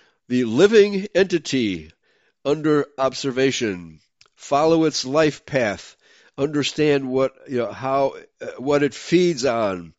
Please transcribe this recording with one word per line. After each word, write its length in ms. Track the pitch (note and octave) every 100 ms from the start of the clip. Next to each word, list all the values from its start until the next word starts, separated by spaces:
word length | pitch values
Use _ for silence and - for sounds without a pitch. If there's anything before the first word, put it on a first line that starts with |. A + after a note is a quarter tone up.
| _ _ -
the 160 | B2 A#2+
living 600 | A#2 G3+ A3+ G3+ G3 G3+
entity 800 | F3 F#3+ E3+ - C3+ A2 F2 D#2 _ _ _ _ _ C#3
under 400 | D#3 D3+ D3+ C#3 -
observation, 1000 | C3+ C3 C#3+ B2 C3+ B2 A2+ F2+ E2+ D#2 _ _ _ _
follow 500 | - C#3 D#3+ E3 D#3+
its 200 | - B2+
life 400 | D3 D#3 - -
path, 520 | C#3 A2 F#2 - - _ _ _ -
understand 680 | D3 D3 C3+ - D3+ C#3+ C3+
what, 240 | C3 C3+ - -
you 100 | B2+
know, 140 | A2
how, 440 | G#2+ C3 C3+ C#3 F#2 - -
uh, 60 | A#2 -
what 260 | C3 C#3+
it 100 | C#3+
feeds 500 | - - E3+ F3+ C#3+
on, 500 | C3 A#2 G#2 F#2 E2